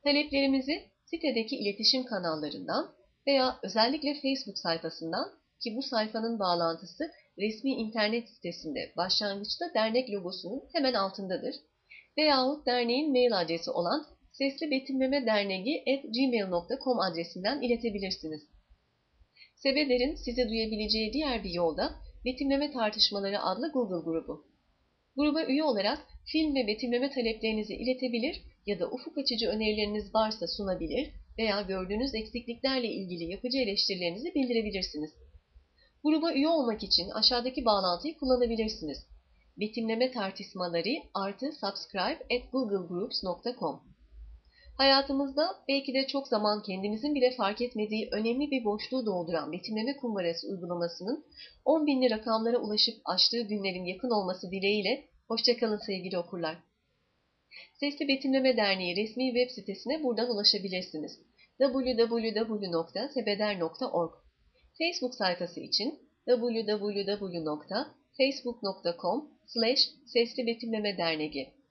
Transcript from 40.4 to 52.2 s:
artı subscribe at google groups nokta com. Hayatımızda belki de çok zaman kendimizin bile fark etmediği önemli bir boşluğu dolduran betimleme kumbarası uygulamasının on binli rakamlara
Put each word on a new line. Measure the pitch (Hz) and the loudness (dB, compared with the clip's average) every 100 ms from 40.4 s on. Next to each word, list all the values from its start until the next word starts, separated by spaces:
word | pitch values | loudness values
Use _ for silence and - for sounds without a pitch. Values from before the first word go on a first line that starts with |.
| 196 185 180 170 170 294 - | -12 -6 -2 0 0 -2 -4
artı | 196 196 202 269 | -4 -4 -4 -6
subscribe | 302 202 196 - 196 190 311 - 233 | -4 -6 -6 -8 -2 -2 -2 -2 -4
at | - | -2
google | 262 233 196 170 | -2 0 -2 -2
groups | 175 226 - | -4 -4 -4
nokta | 185 175 233 254 | -4 -4 -6 -4
com. | 165 131 - - - - - - _ _ - - | -4 -4 -12 -20 -20 -18 -18 -18 _ _ -20 2
Hayatımızda | 269 269 277 277 277 269 330 381 - | 6 6 4 0 0 0 0 -2 0
belki | 277 269 | 0 2
de | 262 269 | 0 0
çok | 277 269 | -2 0
zaman | 220 208 208 | 0 2 0
kendimizin | 208 185 202 214 285 | -2 -4 -2 -2 0
bile | 294 247 | 2 2
fark | 254 196 214 | 2 -2 0
etmediği | 247 214 214 214 - | -4 -2 -2 -2 -2
önemli | 208 220 247 302 | -2 0 0 0
bir | 269 | 0
boşluğu | 220 208 - 262 220 | 0 -2 -2 -2 0
dolduran | 185 165 165 147 | -2 0 -2 -2
betimleme | 175 185 214 226 277 | -6 -4 -2 -2 -2
kumbarası | 240 202 170 165 - | -4 0 0 -2 -6
uygulamasının | 190 175 175 170 - 185 311 - - - - | -6 -4 -2 -4 -4 -4 -6 -6 -20 -20 -4
on | - 320 294 | 2 4 4
binli | 269 254 | 4 4
rakamlara | 220 | 2